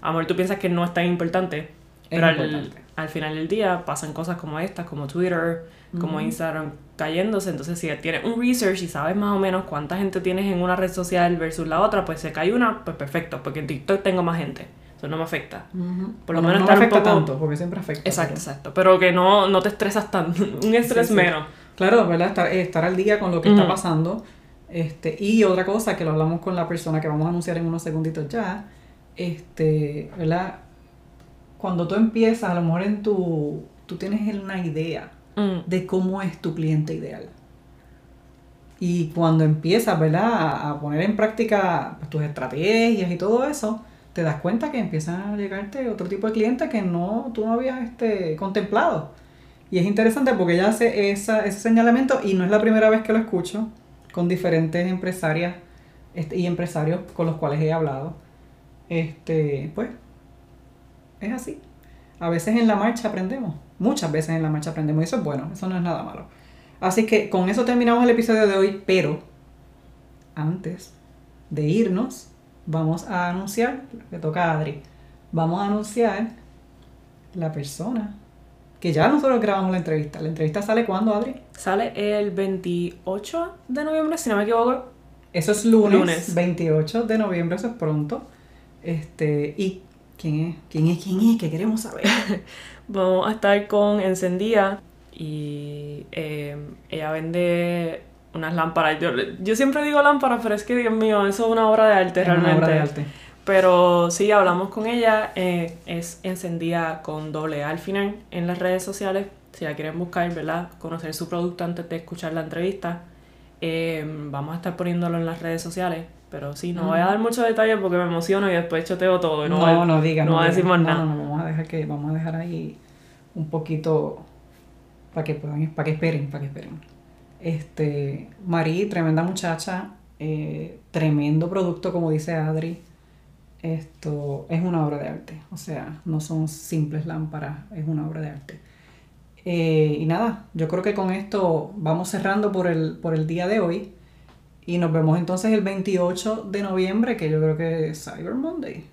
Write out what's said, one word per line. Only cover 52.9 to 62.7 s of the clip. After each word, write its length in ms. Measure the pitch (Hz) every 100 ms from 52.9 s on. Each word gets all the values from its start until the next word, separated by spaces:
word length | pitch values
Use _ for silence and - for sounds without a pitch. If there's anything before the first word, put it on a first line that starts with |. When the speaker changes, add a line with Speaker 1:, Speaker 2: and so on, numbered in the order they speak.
Speaker 2:
vez 120 | 220
que 100 | -
lo 80 | 220
escucho 480 | 220 180 170 208 220 - - - -
con 140 | - 175
diferentes 600 | 180 185 160 160 170 180
empresarias, 640 | 185 185 185 160 156 - 180 - - - - -
este, 220 | - 156 -
y 100 | 175
empresarios 540 | 170 175 165 156 180 -
con 120 | - 165
los 100 | 156
cuales 240 | 147 147
he 100 | 156
hablado. 440 | 165 156 135 147 170 - - - - - - -
Este, 840 | 170 160 - - 160 151 139 151 180
pues, 120 | 247 - - - - - - - - _ - - - -
es 120 | 202
así. 280 | 247 - - - - - - - -
A 100 | 170
veces 280 | 170 165 226
en 100 |
la 80 | 226